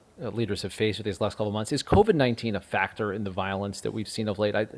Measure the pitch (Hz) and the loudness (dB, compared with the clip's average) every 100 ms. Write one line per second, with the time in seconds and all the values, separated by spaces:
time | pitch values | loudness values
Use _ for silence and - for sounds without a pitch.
0 | _ - 120 110 104 101 95 - 107 98 | _ -10 -8 -2 -2 -2 -4 0 0 0
1 | 104 92 104 - 107 104 110 143 - 180 | -4 -2 -2 0 -2 -2 -2 -4 4 6
2 | 214 165 127 113 117 98 - 101 95 - | 6 6 4 2 -2 -4 -2 -2 -2 -2
3 | 107 101 101 92 95 98 101 - 110 107 | -4 -2 -4 -2 -2 -2 -4 -4 -6 -4
4 | 101 - 107 98 104 104 110 | -6 -4 -4 0 2 2 -2